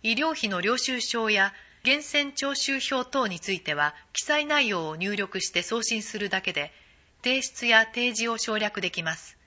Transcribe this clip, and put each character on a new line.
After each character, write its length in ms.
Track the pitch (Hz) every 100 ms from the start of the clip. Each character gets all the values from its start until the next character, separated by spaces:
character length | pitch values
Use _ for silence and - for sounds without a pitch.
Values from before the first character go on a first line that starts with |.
医 120 | 220
療 180 | 226 311
費 180 | 311 214
の 120 | 185
領 160 | 190 247
収 220 | - 254
証 300 | - 233 220
や 240 | 208 196 - - - 247
源 160 | 285
泉 320 | 294 294 285
徴 220 | 277 277 277
収 240 | - 269
票 260 | - 269 254
等 220 | 277 226
に 120 | 175
つ 120 | -
い 80 | 185
て 140 | -
は、 200 | 147 147 - -
記 100 | -
載 220 | - 302 294
内 240 | 294 247
容 180 | 190 160
を 80 | 156
入 200 | 190 208
力 260 | 196 190
し 80 | -
て 120 | 175
送 220 | 175 233
信 180 | 220 220
す 160 | 208 208
る 120 | 202
だ 120 | 190
け 120 | 185
で、 180 | 170 147 - - - _ _
提 180 | 247 262
出 240 | 254 - 233
や 200 | 226 220
提 300 | 233 247 220
示 140 | 233
を 80 | 226
省 200 | - 214
略 220 | 208 208
で 80 | 180
き 140 | -
ま 120 | 165 160
す。 220 | - -